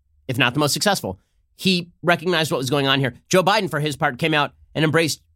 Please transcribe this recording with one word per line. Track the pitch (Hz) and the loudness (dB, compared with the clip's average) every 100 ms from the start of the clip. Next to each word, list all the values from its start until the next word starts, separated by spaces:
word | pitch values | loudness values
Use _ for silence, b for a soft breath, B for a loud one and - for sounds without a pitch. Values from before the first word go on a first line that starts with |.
| _ _ - | _ _ -6
if | 123 | 0
not | 123 | 0
the | 139 | 2
most | 147 | 0
successful, | - 208 190 101 92 _ _ _ - | 0 0 -2 -4 -10 _ _ _ -6
he | 196 180 175 _ | 0 0 -2 _
recognized | 160 170 165 165 156 | -2 0 0 0 0
what | 151 | -2
was | 131 | -2
going | 143 135 | 0 2
on | 135 | 2
here. | 135 - B | 0 -4 B
Joe | 185 | 2
Biden, | 175 214 190 | 2 2 0
for | 151 | -2
his | 151 135 | -4 -2
part, | 151 123 | -2 -2
came | 165 | 0
out | 156 143 - - | 0 0 -4 -10
and | 135 | -2
embraced | 156 160 160 - _ | 0 2 0 -4 _